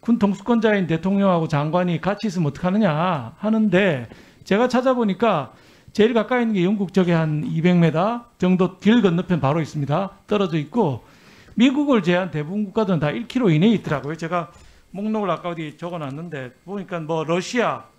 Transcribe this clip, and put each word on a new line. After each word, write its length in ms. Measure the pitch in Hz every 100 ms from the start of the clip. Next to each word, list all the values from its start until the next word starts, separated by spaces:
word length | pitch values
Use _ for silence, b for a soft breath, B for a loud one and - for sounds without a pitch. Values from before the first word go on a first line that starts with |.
군 180 | - 226
통수권자인 680 | 202 185 - 233 214 208 170
대통령하고 600 | 160 180 196 196 175 160
장관이 520 | 147 151 170 180 165
같이 240 | 180 202 220
있으면 220 | 175 151
어떡하느냐?" 840 | 135 180 196 208 151 180 160 113 -
하는데, 720 | 208 220 214 175 196 139 113 B B B
제가 240 | - 196 247
찾아보니까 840 | 240 254 247 220 185 233 175 131 B B B B
제일 200 | - 214
가까이 300 | 233 208 254
있는 120 | 233
게 100 | 208
영국 280 | 175 208 190
쪽에 200 | - 175
한 320 | 170 160 151 -
이백 300 | 160 165 180
미터 460 | 165 156 196 240 - _
정도 400 | 185 185 185 185
길 220 | 196 240
건너편 400 | 196 165 185 175
바로 220 | 131 160
있습니다. 480 | 147 156 131 151 190 - _
떨어져 320 | 208 196 160
있고, 460 | 147 240 185 117 B B B B B
미국을 480 | - 254 277 294 247
제외한 280 | 170 175 185
대부분 360 | 151 147 202 208
국가들은 340 | 202 208 175
다 100 | 147
일 160 | 214 233
킬로 220 | 262 233
이내에 200 | 151 202
있더라고요. 460 | 214 - 147 131 160
제가 340 | 165 175 160 b b b b
목록을 400 | 180 214 214 202
아까 180 | 160 175
어디 280 | 170 156 -
적어놨는데 760 | 175 175 147 139 175 151 123 _ -
보니까 340 | 202 185 175
뭐 240 | 156 165
러시아 600 | 151 170 - 247 196 127 -